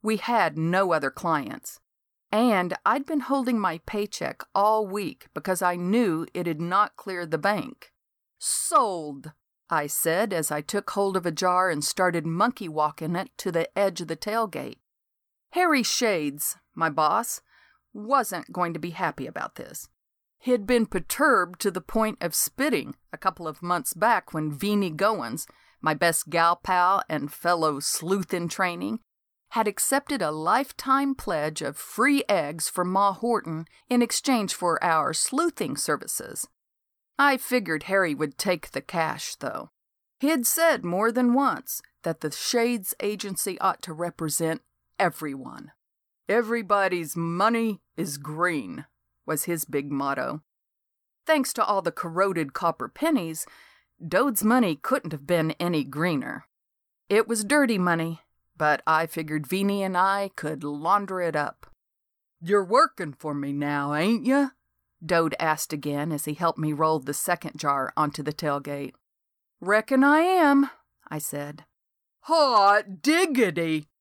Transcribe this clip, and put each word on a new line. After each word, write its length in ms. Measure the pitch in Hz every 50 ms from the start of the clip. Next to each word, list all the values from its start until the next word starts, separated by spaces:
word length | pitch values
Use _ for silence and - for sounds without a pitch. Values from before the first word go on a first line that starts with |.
| -
We 140 | 214 220 196
had 420 | - - 240 226 185 165 147 156
no 320 | 160 165 175 190 196 185 170
other 160 | 156 143 139
clients. 680 | - - - 175 160 147 135 104 - - _ - - - _ _ _ _ _ _ _ _ _ _
And 460 | - 214 233 247 220 190 180 175 180 - _
I'd 220 | - 226 277 277 -
been 140 | 320 294
holding 360 | 247 - 269 277 254 247 247 220
my 220 | 202 185 160 165
paycheck 640 | _ - - 208 208 208 - - 170 - - _ - _ _
all 320 | 196 202 214 220 220 220
week 420 | 190 190 208 202 156 - _ - _ _
because 300 | 151 147 - 185 180 190
I 120 | 180 175
knew 520 | 180 175 180 202 240 247 196 160 160 165 - _
it 100 | - 214
had 160 | 170 165 151
not 360 | 170 170 180 196 208 - _ -
cleared 340 | - 202 185 175 175 165
the 80 | 156 156
bank. 540 | 147 196 208 196 - - - _ - - _ _ _ _ _ _ _ _ _ _
"Sold," 920 | - - - - - - 359 302 254 214 190 170 156 151 143 139 - 156 - _ _ _ _ _ _ _
I 200 | 175 156 147 143
said 440 | - - - 165 160 180 220 226
as 200 | 190 165 156 -
I 100 | 147 147
took 300 | 147 - - 202 - -
hold 260 | - 202 202 196 190 185
of 80 | 170
a 60 | 175
jar 400 | 160 - 185 185 180 180 185 185
and 120 | 165 147 143
started 440 | - - - 185 180 175 170 151 165
monkey 420 | 165 170 208 240 247 - 208 165
walking 460 | 151 156 151 151 151 - 160 156 170
it 200 | 175 190 - _ -
to 120 | - 196
the 240 | 165 165 165 - _
edge 260 | - 202 196 170 160
of 80 | 175 156
the 60 | 165
tailgate. 600 | 156 - 214 208 233 226 208 - 135 135 123 - _ _ _ _ _ _ _ _ _ _ _ _ _ _ _ -
Harry 280 | 339 370 349 302 269
Shades, 760 | 226 - - - 247 226 202 170 151 147 139 147 - - - _ _ _ _
my 160 | - 160 160
boss, 500 | 147 160 156 151 175 214 233 - - - _ _ _ _ _ _ _ _ _ _ _
wasn't 580 | 208 208 220 269 269 233 - 196 170 - - 139
going 220 | 180 180 170 165
to 40 | 165
be 120 | 160 175
happy 340 | 160 170 190 160 147 - 131
about 300 | - - - - - _
this. 340 | - - - - - - - _ _ _ _ _ _ _ _ _ _
He'd 300 | _ 254 247 240 202 190
been 180 | 247 240 226
perturbed 720 | - - 185 - - - - 285 311 247 202 180 175 180 _
to 100 | - 202
the 100 | 175 185
point 400 | - - - 226 220 220 208 -
of 140 | - 175 -
spitting 600 | - - - _ - 269 311 254 160 127 - - _ _ _
a 60 | - -
couple 300 | - 190 170 - 175 156
of 160 | 147 - -
months 300 | 175 180 175 170 - -
back 420 | 165 160 233 233 196 - - -
when 160 | 160 156 151
Veenie 400 | 147 143 - 202 208 208 196 180
Goins, 560 | 156 151 190 208 226 190 123 117 113 - - - - _ _ _ _ _
my 140 | - 156 156
best 340 | 147 175 170 165 - - 160
gal 280 | 151 170 165 170 175 -
pal 440 | _ - 185 180 180 180 196 196 - _
and 240 | - 151 143 147 -
fellow 460 | - - 175 175 170 160 156 147 135
sleuth 560 | 143 - - - 160 165 190 202 180 - -
in 140 | 180 170 170
training, 500 | - - 190 180 175 170 185 202 226 226 _ _ _ _ _ _ _ _ _ _
had 160 | - 233 220 208
accepted 540 | 202 - - - 262 277 277 - 294 254
a 80 | 185 151
lifetime 840 | 156 156 156 165 202 247 285 - - - - 254 262 269 277 277 269
pledge 480 | - - - 180 156 147 156 156 - 151
of 120 | 131 143
free 480 | - - - - - 233 277 285 277 - -
eggs 400 | 208 185 151 143 156 165 160 -
from 220 | - 185 180 185
Ma 220 | 185 190 202 202 190
Horton 520 | 190 220 240 240 208 - - 160 160 165 _ _ _ _ _
in 140 | 247 247 240
exchange 500 | 233 - - - - 262 233 208 185 -
for 280 | - 180 175 165 - -
our 280 | 175 165 160 147 131
sleuthing 640 | 156 - - - - 277 339 349 - - 196 143 131
services. 720 | 143 - - 151 - - - - - - - - - - - _ _ _ _ _ _ _ _ _ _ _ _ _ -
I 180 | 277 285 269 247
figured 460 | - - 247 254 202 165 165 151 -
Harry 300 | - 190 196 185 170 147
would 240 | 135 156 143 135 _
take 320 | - 196 185 160 - -
the 120 | - 139
cash, 560 | - - - 170 160 156 135 143 - - - _
though. 340 | - 131 104 - - - _ _ _ _ _ _ _ _ _ _
He'd 260 | - 285 320 269 233
said 400 | - - 330 330 330 294 - -
more 260 | 175 175 185 214 226
than 220 | 226 247 254 240 240
once 480 | 262 277 262 180 - - - - - - _ _ _ -
that 180 | 175 165 _
the 80 | - 156
Shades 640 | 143 - - - - 240 233 240 247 226 185 - - _
Agency 600 | - 208 214 196 - 202 190 - - 202 185 -
ought 220 | - 185 - - -
to 100 | - 160
represent 680 | 156 170 170 165 - 160 156 147 - 165 160 160 - _ _ _ _ _ _ _ _
everyone. 720 | 202 175 160 - 160 151 135 135 131 127 123 - - - _ _ _ _ _ _ _ _ _ _ _ -
"Everybody's 880 | 196 233 240 214 233 233 220 180 208 202 196 185 180 180 165 147 - 170
money 640 | 170 170 170 175 196 220 233 226 233 226 208 - _ _ _
is 240 | - 165 175 139 143
green," 680 | 143 156 151 156 175 180 170 147 113 90 82 147 143 _ _ _ _ _ _ _ _
was 200 | - 156 151 -
his 200 | - 175 160 -
big 260 | - - 143 139 143
motto. 520 | 143 135 139 139 139 131 127 127 139 151 _ _ _ _ _ _ _ _ _ _ _ _ _ _ _ _ _
Thanks 280 | - 320 302 262 - -
to 120 | - 220
all 160 | - 208 196
the 100 | 175 170
corroded 640 | 156 - - 170 165 175 196 196 190 170 160 139 -
copper 340 | - - 170 156 _ 120 110
pennies, 600 | _ - - 330 330 247 175 165 160 160 - - - - - _ _ _ _ _ _ _ 170
Dode's 380 | 160 170 185 254 285 226 - 208
money 320 | 214 233 254 240 190 156
couldn't 360 | - _ - 254 247 - 165
have 140 | - 143 143
been 260 | 139 175 170 160 160 156
any 300 | _ 175 175 175 151 135
greener. 640 | 139 135 147 160 180 165 139 - - - - - _ _ _ _ _ _ _ _ _ _ _ _ _
It 180 | 202 214 226 -
was 160 | 233 214 214
dirty 360 | 196 285 294 285 240 233 190
money, 420 | 180 180 170 165 165 165 165 - _ _ _ _ _ _ _
but 280 | _ 160 151 147 135 -
I 220 | - 160 156 165 165
figured 400 | - 170 160 151 151 151 151 -
Veenie 340 | 185 190 196 202 202 202
and 160 | 196 196 185 180
I 320 | 185 196 196 202 202 196 _
could 280 | - - 156 160 135 143
launder 560 | 147 147 147 151 165 196 208 202 185 190 185
it 160 | 175 165 151
up. 300 | 151 147 - - _ - - - _ _ _ _ _ _ _ _ _ _ _ _ _
"You're 240 | 165 165 202 208 196
working 500 | 175 214 262 320 302 _ - 185 151 135
for 200 | _ - 156 147
me 200 | 143 143 143 143
now, 420 | 143 147 147 147 147 143 143 147
ain't 280 | 151 165 202 233 220 165
ya?" 260 | 233 262 277 277 262 _ _ _ _ _ _ _ _ _ _ 170
Dode 300 | 160 185 170 165 160 - -
asked 340 | - 160 156 160 - - 160
again 380 | 143 135 147 143 143 147 156
as 140 | 160 143 -
he 80 | - 151
helped 240 | 147 180 165 - -
me 160 | 156 151 151
roll 260 | 143 160 160 160 156
the 140 | 135 135 147
second 460 | - - - 175 170 - 156 - 160
jar 340 | - 147 139 139 131 - -
onto 280 | - 156 147 147 - 143
the 100 | 147 147
tailgate. 640 | - - 151 143 143 139 147 143 143 143 135 - _ _ _ _ _ _ _ _ _ _ _ _ _
"Reckon 420 | - 180 202 214 214 - 262 262 269
I 180 | 285 294 311
am," 500 | 330 359 381 370 330 285 285 277 277 262 - _ _ _ _ _ _ -
I 120 | - 151
said. 480 | 147 - - 147 143 143 147 156 - _ _ _ _ _ _ _ _ _ _ _
"Hot 840 | _ - 320 330 302 269 240 214 196 196 202 208 208 202 190 156 _
diggity!" 880 | 277 311 339 381 339 285 254 233 190 160 170 165 165 160 156 151 _ _ _